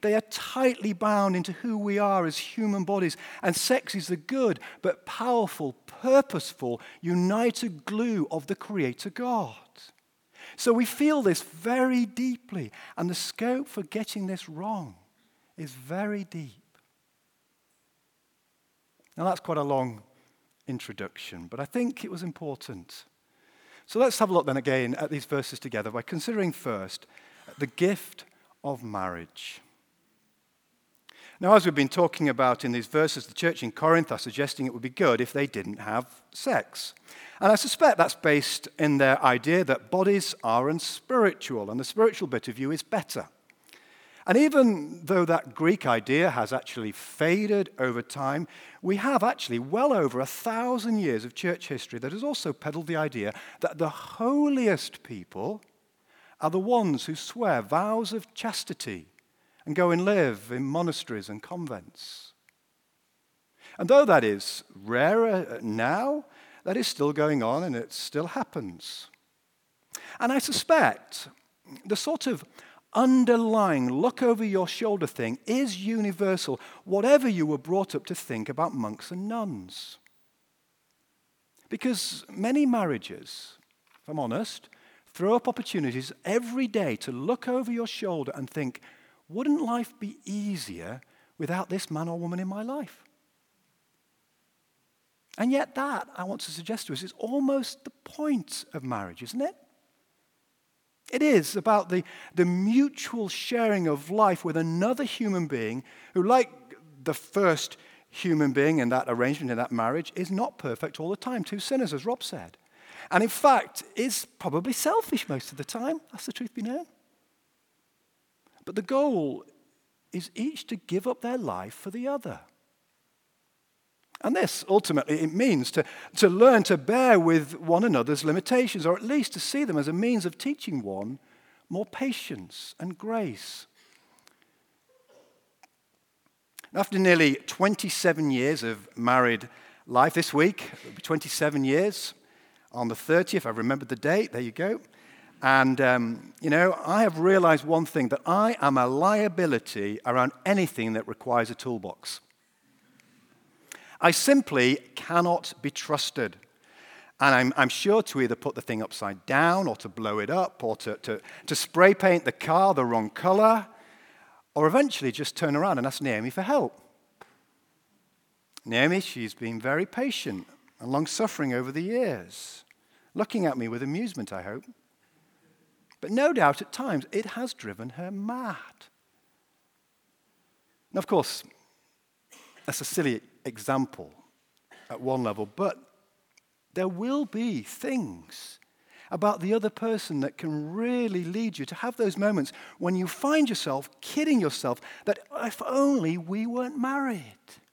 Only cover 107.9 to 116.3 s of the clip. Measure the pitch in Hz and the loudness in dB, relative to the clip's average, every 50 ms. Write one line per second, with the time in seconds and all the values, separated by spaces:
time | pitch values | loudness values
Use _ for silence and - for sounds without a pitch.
107.9 | - - _ _ _ - - 185 165 156 151 139 131 143 139 151 160 156 127 120 | -20 -20 _ _ _ -6 0 0 2 4 4 4 4 4 4 4 4 4 2 2
108.9 | 123 127 - - 120 117 120 127 143 147 160 127 120 113 120 120 - 117 113 113 | 2 0 0 0 0 2 2 0 0 -2 -4 -4 -2 -2 -4 -4 -2 -2 0 0
109.9 | 131 160 165 - - - 185 165 196 190 214 - - _ - 147 113 - - 156 | 0 -2 -6 -6 -8 -8 -6 -4 -2 -4 -4 -4 -6 _ -8 -8 -6 -6 -8 -10
110.9 | 151 - 156 170 196 196 - 262 254 233 170 - - 202 185 - 269 269 254 185 | -8 -8 -8 -8 -8 -6 -6 -6 -6 -6 -6 -6 -8 -8 -6 -4 -2 -2 -2 -2
111.9 | 143 139 135 214 240 254 - - - 151 90 85 - _ _ _ _ _ - - | -4 -6 -6 -6 -6 -6 -6 -10 -10 -10 -14 -16 -20 _ _ _ _ _ -20 -20
112.9 | - - - - 156 180 214 226 - - - 285 262 226 - - - - - - | -20 -20 -12 0 2 2 2 2 0 2 6 6 6 6 4 -2 -10 -14 -16 -14
113.9 | - - 226 262 214 - - - _ _ - 170 135 165 180 247 247 - - 302 | -4 -4 -2 -2 -2 -4 -8 -10 _ _ -8 -2 -2 -2 -2 -2 -4 -2 0 2
114.9 | 381 453 440 - - 254 - - 156 131 - - - 139 147 - - 233 233 269 | 2 0 0 0 -2 -4 -2 -2 -6 -6 -6 -10 -12 -12 -12 -10 -8 -6 -4 -4
115.9 | 330 320 _ _ - 208 - - | -4 -6 _ _ -18 -14 -12 -10